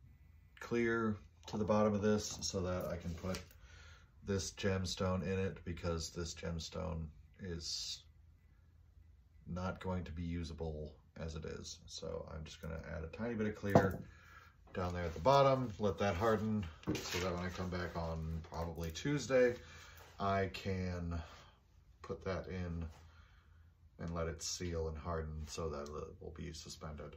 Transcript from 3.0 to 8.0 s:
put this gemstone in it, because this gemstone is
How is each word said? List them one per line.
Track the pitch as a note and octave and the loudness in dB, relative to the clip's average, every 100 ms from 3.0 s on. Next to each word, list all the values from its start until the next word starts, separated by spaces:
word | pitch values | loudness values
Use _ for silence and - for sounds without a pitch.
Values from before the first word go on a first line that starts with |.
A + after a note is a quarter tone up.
| E2+ | -4
put | D#2+ F#2 F2+ - - - - - - - - - | -4 -2 -4 -6 -18 -20 -18 -20 -20 -20 -10 0
this | F#2+ - | 0 0
gemstone | - G2+ F#2+ F#2 - F#2 F#2 | 0 2 2 0 0 2 2
in | F#2 F#2+ | 0 0
it, | F#2+ E2+ F#2 | 0 -4 -6
because | E2 F2 E2 - | -4 0 0 -2
this | F2 D#2+ | -4 -6
gemstone | - F2 E2 - E2+ E2+ E2 D#2 - - - | -4 -4 -4 -4 -4 -4 -4 -6 -10 -20 -10
is | G2 E2 - - - - | -6 -4 -4 -4 -4 -8